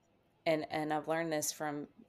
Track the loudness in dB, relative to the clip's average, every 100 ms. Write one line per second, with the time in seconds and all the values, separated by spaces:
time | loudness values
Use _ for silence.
0 | _ _ _ _ 2 2 2 -2 0 0
1 | 0 0 0 0 -2 -2 -4 -4 -6 -14